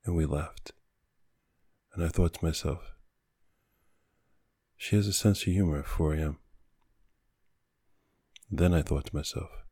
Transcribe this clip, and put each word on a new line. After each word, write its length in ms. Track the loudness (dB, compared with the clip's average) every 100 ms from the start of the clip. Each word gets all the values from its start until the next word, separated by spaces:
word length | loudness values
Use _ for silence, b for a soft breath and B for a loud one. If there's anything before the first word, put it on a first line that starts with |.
And 100 | 0
we 100 | 0
laughed. 460 | 2 0 -4 -10 -18 -20 _ _ _ _ _ _ _ _ _ _ _
And 120 | -4
I 40 | -2
thought 260 | 2 2
to 100 | 2
myself, 500 | -2 -2 -4 -6 -10 -18 -20 _ _ _ _ _ _ _ _ _ _ _ _ _ _ _ _ _
"She 180 | 2
has 140 | 2 2
a 40 |
sense 280 | 2 2 2
of 120 | 2
humor 280 | 2 2 0
at 60 | -4
four 280 | 0 0
A 60 | 0
M." 180 | -2 -4 _ -20 _ _ _ _ _ _ _ _ _ _ _ _ _ _ _ _ _ -20 _
Then 240 | 2 4
I 100 | 4
thought 240 | 2 -2 -2
to 100 | -8
myself 340 | -6 -8 -10 -12 -16